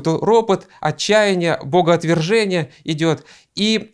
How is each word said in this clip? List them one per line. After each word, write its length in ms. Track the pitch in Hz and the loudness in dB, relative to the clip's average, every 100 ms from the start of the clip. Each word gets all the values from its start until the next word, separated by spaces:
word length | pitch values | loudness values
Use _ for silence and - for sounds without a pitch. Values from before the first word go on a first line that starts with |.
вот 60 | 147 160 | 0 -2
ропот, 420 | 180 226 226 190 - - | 2 2 2 -2 -4 -8
отчаяние, 320 | 156 151 - 214 208 185 170 151 | -6 -4 0 2 2 0 0 -2
богоотвержение 1080 | 135 165 170 165 165 165 156 226 208 180 156 - | 0 2 2 2 2 0 2 0 0 -2 -4 -10
идет. 400 | - 156 165 147 - - _ | -8 -2 -2 -2 -6 -20 _
И 380 | - 208 220 214 | -4 0 -2 -4